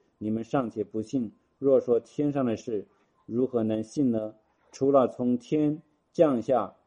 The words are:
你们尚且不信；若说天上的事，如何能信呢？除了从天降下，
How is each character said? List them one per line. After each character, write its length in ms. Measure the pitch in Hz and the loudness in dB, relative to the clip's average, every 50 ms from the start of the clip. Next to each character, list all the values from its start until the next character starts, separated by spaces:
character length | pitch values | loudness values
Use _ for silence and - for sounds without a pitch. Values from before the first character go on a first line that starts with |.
| _ _ _ | _ _ _
你 140 | _ 107 107 | _ -6 -4
们 120 | 110 113 113 | -4 -4 -4
尚 280 | - - 143 123 110 | -2 -2 -2 -2 -2
且 120 | - 110 101 | -6 -6 -8
不 180 | - - 110 104 | -6 -6 -8 -8
信； 280 | - - 131 117 101 - _ _ _ _ _ | -4 -4 -4 -4 -4 -8 _ _ _ _ _
若 200 | 135 139 135 123 | 2 4 4 4
说 220 | 120 127 120 113 | 4 2 0 0
天 320 | - - - - 147 147 139 | 0 -4 -6 -4 -4 -2 -2
上 140 | 143 131 | -2 -2
的 100 | 120 110 | -2 -2
事， 300 | 107 - - 113 101 92 - _ _ _ _ _ _ _ | -4 -6 -6 -6 -6 -8 -10 _ _ _ _ _ _ _
如 200 | - 110 120 131 | -6 -2 -2 -2
何 160 | 127 - 117 113 | 0 0 -2 0
能 200 | 110 110 110 113 | 0 -2 -2 -4
信 280 | - - 151 143 123 | -6 -2 0 0 0
呢？ 240 | 113 110 107 107 110 _ _ _ _ _ _ _ - | 0 0 -4 -6 -10 _ _ _ _ _ _ _ -6
除 180 | - 135 139 | -2 0 4
了 160 | 139 139 123 | 4 4 4
从 300 | 113 - - 123 123 123 | 4 0 -2 -2 -2 -2
天 460 | 120 - - 156 151 151 147 151 170 - _ _ _ _ _ _ | -2 -2 -2 -2 0 0 0 -2 -4 -10 _ _ _ _ _ _
降 280 | - 170 151 135 117 | 2 4 4 4 0
下， 340 | 110 - 131 120 101 90 - _ _ | 0 2 2 0 0 -2 -8 _ _